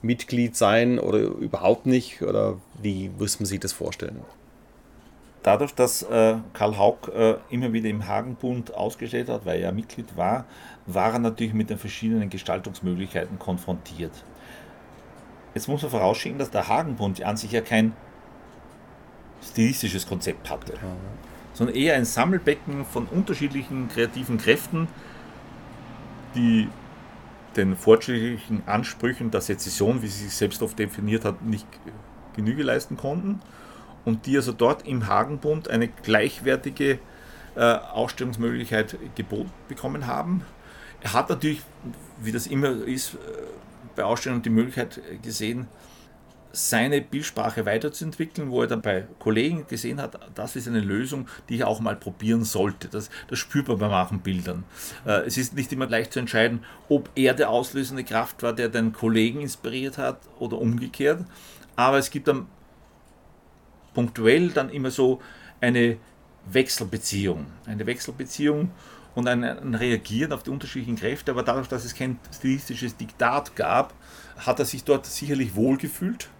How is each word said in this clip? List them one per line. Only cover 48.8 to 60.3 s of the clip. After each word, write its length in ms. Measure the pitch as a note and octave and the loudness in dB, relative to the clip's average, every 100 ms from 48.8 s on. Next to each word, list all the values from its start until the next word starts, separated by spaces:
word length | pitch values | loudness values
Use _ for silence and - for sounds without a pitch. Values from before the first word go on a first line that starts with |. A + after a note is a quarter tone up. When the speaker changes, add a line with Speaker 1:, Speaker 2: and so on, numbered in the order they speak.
Speaker 2:
bei 240 | G#2+ F#2+ G2 - | 0 -2 -2 -4
Kollegen 480 | - A2 C#3 E3+ D3+ | 0 2 2 0 -4
gesehen 340 | A2+ A#2 C#3 | -6 -6 -6
hat, 160 | C#3 - - | -8 -10 -16
das 220 | - G#2+ C3 | -10 -8 -6
ist 100 | A#2+ | -2
eine 120 | A#2 | 0
Lösung, 480 | G2+ G2+ C3 C#3 B2+ - - | 2 0 -2 -4 -8 -12 -6
die 60 | A#2 | 0
ich 100 | A2 | 2
auch 160 | A2 | 2
mal 140 | G#2+ G2+ | -2 -4
probieren 500 | - F2+ G#2+ A#2 A2 | -8 -4 2 2 2
sollte. 420 | G2+ G2 G2 - | 2 0 0 -8
Das, 220 | G#2+ G#2+ - - | -8 -8 -14 -8
das 100 | B2 | -6
spürt 300 | - C#3+ C#3 | 0 0 2
man 100 | A2 | 2
bei 120 | G#2 | 4
manchen 320 | G2 F#2 G2+ | 2 2 -2
Bildern. 420 | F#2+ F#2 F2 F2 F#2 - - - - | -2 -2 -2 -8 -10 -14 -14 -10 0
Äh, 200 | G#2 - | 2 2
es 120 | B2+ | -2
ist 180 | B2+ - | -2 -4
nicht 160 | C3 | -4
immer 140 | C3 C3 | -4 -2
leicht 260 | A2+ A2 | -2 -2
zu 60 | - | -4
entscheiden, 440 | B2 A2+ A#2 A#2 - - - | -2 2 2 2 -8 -20 2
ob 200 | C#3+ - - | 2 2 4
er 200 | C3 B2 | 4 6
der 140 | A#2 | 4
auslösende 560 | A#2 B2+ C#3 B2+ C3 B2 | 4 2 -2 -4 -6 -2
Kraft 360 | A2+ A#2 - | -2 -2 -4
war, 120 | A#2+ | -4
der 160 | A2+ A#2 | 0 0
den 240 | A#2 A2+ | 2 0
Kollegen 480 | A2 A2+ A2+ A2+ C3+ | 2 2 4 4 2
inspiriert 580 | C#3+ - A2+ B2+ C3+ C3 | -6 -6 -6 -4 -6 -2
hat 220 | C3 C3 - | -4 -4 -14